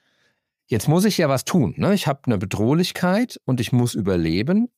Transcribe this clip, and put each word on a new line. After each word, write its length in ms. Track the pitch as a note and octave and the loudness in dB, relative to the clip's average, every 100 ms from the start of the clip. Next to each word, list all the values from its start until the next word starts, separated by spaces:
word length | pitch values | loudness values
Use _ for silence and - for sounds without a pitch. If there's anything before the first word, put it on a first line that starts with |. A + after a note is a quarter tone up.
| _ _ _ _ _ _ _ | _ _ _ _ _ _ _
Jetzt 200 | A2+ - | -2 2
muss 180 | E3 G#3 | 2 2
ich 120 | - | 2
ja 120 | D#3 | 0
was 160 | C3+ - | 0 0
tun, 280 | F#3 G2 C#3+ | 0 0 0
ne? 180 | D#3 G3 | 0 0
Ich 100 | D#3+ | 0
hab 220 | C#3+ - | -4 -2
eine 100 | G#2 | -2
Bedrohlichkeit 1040 | G2 G2 A2 D#3 F3+ - F3+ G3 B3 - - | -2 -2 0 0 -2 -2 -2 0 -2 -6 -4
und 140 | B2 | -2
ich 120 | G#2+ | 0
muss 240 | B2 A#2+ - | 0 0 -2
überleben 760 | G2 F2+ D#2+ E2+ C3 G3+ A#3+ | -2 0 0 -2 0 0 -2